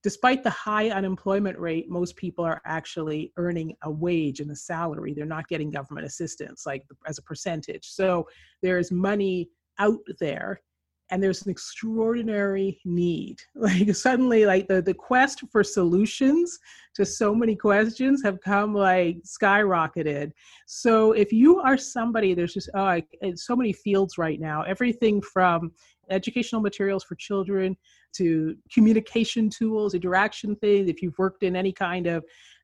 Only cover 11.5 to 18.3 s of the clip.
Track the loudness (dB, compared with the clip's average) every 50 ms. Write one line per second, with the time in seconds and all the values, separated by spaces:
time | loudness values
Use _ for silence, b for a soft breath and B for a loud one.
11.5 | -2 -2 -4 -12 -12 -8 -8 -4 -2 0 0 0 0 -2 -2 -2 -2 0 0 0
12.5 | 0 0 -2 -2 -4 _ _ -2 0 2 2 2 0 -2 -6 -10 -12 -18 -20 _
13.5 | _ 0 0 2 4 4 4 2 2 2 2 2 2 4 2 4 6 6 6 6
14.5 | 4 2 2 2 0 0 2 0 -4 -4 -4 0 2 4 4 2 0 -8 -14 -2
15.5 | _ 2 2 2 2 0 2 4 4 2 2 0 0 2 2 4 4 4 2 0
16.5 | -4 -14 B B B B B B _ -2 -2 -2 0 0 0 2 2 2 2 2
17.5 | 0 2 2 4 4 4 4 2 0 -2 2 2 2 2 2 -2